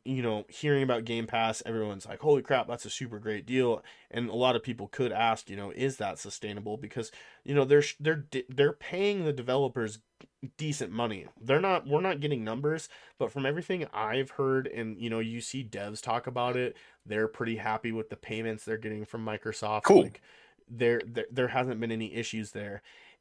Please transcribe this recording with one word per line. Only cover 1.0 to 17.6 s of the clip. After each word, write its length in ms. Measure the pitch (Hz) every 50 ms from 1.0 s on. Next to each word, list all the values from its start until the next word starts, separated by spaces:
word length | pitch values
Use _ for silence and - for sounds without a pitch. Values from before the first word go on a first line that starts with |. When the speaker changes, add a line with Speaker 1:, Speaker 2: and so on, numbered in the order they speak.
| 113
Speaker 1:
Game 200 | 117 117 117 113
Pass, 360 | 113 - 113 113 110 113 - -
everyone's 400 | - 113 113 107 104 101 98 -
like, 160 | - 104 -
"Holy 220 | - 156 147 135
crap, 260 | - - 143 127 107 117
that's 160 | 120 120 -
a 60 | 107
super 280 | - - 135 117 113 104
great 280 | 113 110 107 101 80
deal." 360 | - 127 127 127 120 113 - - - - - - -
And 180 | - 117 120 113
a 60 | 98
lot 200 | 120 127 127 120
of 80 | 113
people 240 | - 127 113 117 101
could 260 | - - - 127 120
ask, 360 | 95 104 117 113 113 - - -
you 80 | 98
know, 140 | 101 101 98 -
"Is 220 | - 127 135 131
that 220 | - 107 98 90 -
sustainable?" 580 | - 101 - - - 104 101 104 104 107 107
Because, 340 | 113 - 107 - 127 110 - - - - - - -
you 120 | - - 143
know, 100 | 143 135
they're 160 | 131 143 147
sh-, 160 | 147 - - -
they're 160 | 147 160 160 147 135 -
di-, 140 | - 131 - -
they're 240 | 127 131 143 147 147
paying 500 | - - - 175 185 196 202 202 196 165
the 80 | 156
developers 680 | 139 127 117 123 127 139 139 127 - 123 113 107 104 110 _ _ _ - - - _ - - - - -
decent 340 | 151 151 139 - 123 87
money. 340 | 98 113 120 110 107 95 - - - -
They're 200 | 113 117 135 156
not, 260 | 185 196 185 165 -
we're 160 | 135 143 156
not 180 | 185 190 180 143
getting 240 | 147 147 147 120 110
numbers, 460 | 110 113 127 143 151 160 160 - - - - - - _ -
but 140 | 131 -
from 140 | - 143 135
everything 400 | 135 147 175 170 - 190 180 156 - -
I've 380 | 104 110 107 117 131 135 131
heard, 340 | - - 139 131 135 135 131
and, 320 | - - 120 113 110 107 90
you 80 | 117 117
know, 120 | 113 113
you 200 | 113 113 117 120
see 240 | 110 - - 135 127
devs 380 | 107 113 101 101 104 107 110
talk 240 | - 123 113 123 -
about 280 | 127 123 123 120 123 123
it, 220 | 127 123 - - - - - - _ -
they're 220 | 104 107 107 110 110
pretty 280 | - - 117 113 113
happy 360 | 107